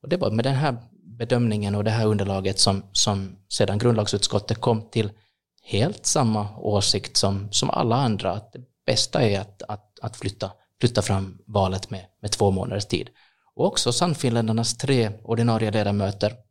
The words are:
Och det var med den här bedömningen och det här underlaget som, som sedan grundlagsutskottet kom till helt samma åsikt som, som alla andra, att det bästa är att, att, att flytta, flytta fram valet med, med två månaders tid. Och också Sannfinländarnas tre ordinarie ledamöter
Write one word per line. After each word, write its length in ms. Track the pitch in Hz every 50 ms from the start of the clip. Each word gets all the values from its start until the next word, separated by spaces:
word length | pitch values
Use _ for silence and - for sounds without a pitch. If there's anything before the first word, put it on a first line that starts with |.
| -
Och 60 | 139
det 80 | 170
var 140 | 180 - 107
med 140 | 107 113 113
den 100 | 135 139
här 220 | 131 151 147 123 117 - - _ - _ - 113
bedömningen 580 | - 117 120 131 120 120 113 104 104 104 101 101
och 80 | 104 104
det 80 | 107
här 140 | 107 117 110
underlaget 540 | 107 107 98 98 98 98 98 95 95 92 -
som, 240 | - 101 95 98 95 -
som 440 | - - - 110 104 95 98 92 - - _ _
sedan 280 | - - 110 95 98
grundlagsutskottet 840 | 107 117 123 113 110 104 - - 98 - - - 104 - - 113 -
kom 280 | - 123 113 110 110 -
till 220 | - 113 107 98 - _ _ _ _ _ _ _ _ _ _
helt 420 | - - 101 120 165 214 - -
samma 520 | - - 156 131 110 107 104 101 101 -
åsikt 600 | - - 107 101 101 98 - - 98 - - -
som, 340 | - - 98 98 98 101 101
som 180 | - - 131 -
alla 260 | - - - 117 113
andra, 360 | 127 139 117 107 95 - 95
att 220 | 87 107 - - -
det 60 | 127 127 _ _ _ _
bästa 380 | - 120 - - - - - 127
är 160 | 107 101 95
att, 220 | 98 - - _
att, 380 | - - 107 101 _ _ _ -
att 160 | - 113 -
flytta, 340 | - - 104 - _ 107 95 - _ _ _ _ _
flytta 220 | - 117 - 104
fram 360 | 98 - 101 95 95 95 90 - _
valet 420 | - 104 104 95 92 95 92 - -
med, 160 | 104 92 92 _ _ _
med 100 | - 101
två 200 | - - 107 98
månaders 340 | 95 95 95 - 95 101 -
tid. 240 | - - - - - _ _ _ _ _ _ _ _ _
Och 100 | - 143
också 260 | 196 - - - 123
Sannfinländarnas 840 | 120 - 180 175 151 - - 123 117 117 113 110 110 113 110 - -
tre 340 | - - 135 139 123 113 107 101 - -
ordinarie 480 | - 113 113 117 120 113 110 110 107
ledamöter 640 | 101 110 104 101 101 101 98 95 98 - 107 104 - - _ _